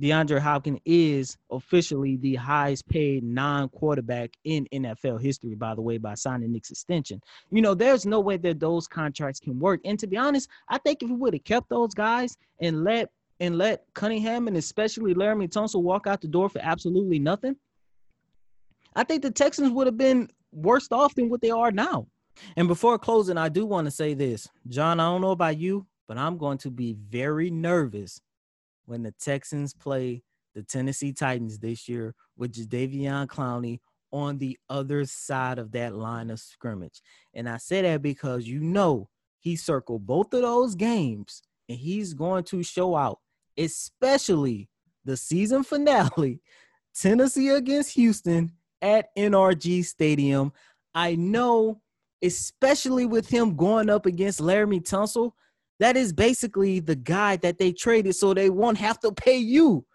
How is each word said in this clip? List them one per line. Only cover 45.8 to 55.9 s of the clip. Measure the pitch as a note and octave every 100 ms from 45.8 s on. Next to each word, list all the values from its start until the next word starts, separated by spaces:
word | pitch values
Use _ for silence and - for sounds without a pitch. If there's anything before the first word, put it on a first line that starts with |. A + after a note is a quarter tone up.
| D4 B3 D3 - C#3 A#2+ _ _ _
<laughs> | _ _ -
Tennessee | F#3+ A3+ C4 C#4 C4+
against | C#4 B3+ C#4+ C#4+
Houston | - A#3 G#3 E3+ E3+ E3 - _ _
at | G3 G#3+ G#3+ G3+
N | G#3 G3
R | F#3+
G | E3 E3+ F3+
Stadium. | E3+ - D#3 D3 C#3 C#3 C#3 - _ _ _ E3
I | F3
know, | E3+ F3+ A3+ B3 A3+ A3 G#3+ _ _ _ _
especially | F3+ - - - C4 C#4+ C4 B3+ B3
with | A3+ -
him | A#3+ A3+ D3
going | F3+ A3+ G#3+
up | G#3 G3
against | F3 G3 F#3
Laremy | D#3+ G3+ G#3 F#3
Tunsil, | E3 G3 G#3 A#3+ A#3+ - _ _ _ -
that | A3+